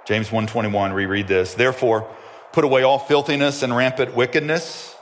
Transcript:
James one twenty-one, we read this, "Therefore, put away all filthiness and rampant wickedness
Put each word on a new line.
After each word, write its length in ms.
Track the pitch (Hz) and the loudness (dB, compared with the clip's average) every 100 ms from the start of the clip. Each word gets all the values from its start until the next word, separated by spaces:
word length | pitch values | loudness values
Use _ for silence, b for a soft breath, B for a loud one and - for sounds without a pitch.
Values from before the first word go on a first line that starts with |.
James 260 | - 110 107 | -2 -4 -2
one 160 | 110 107 | -2 -2
twenty-one, 460 | 113 107 101 98 | -2 -2 0 0
we 140 | 95 95 | -2 -2
read 200 | 101 98 | -2 0
this, 280 | 95 92 | 0 0
"Therefore, 520 | - 127 131 123 110 110 B B B B | 0 0 2 0 0 -2 B B B B
put 120 | - | 0
away 180 | 147 131 | 2 4
all 160 | 131 139 | 4 2
filthiness 640 | - 147 147 143 143 135 | 2 2 2 0 0 0
and 120 | 127 | -2
rampant 400 | 120 127 131 123 | 2 0 0 -2
wickedness 800 | 120 127 156 151 165 - - - - | 0 0 0 0 -4 -4 -14 -16 -20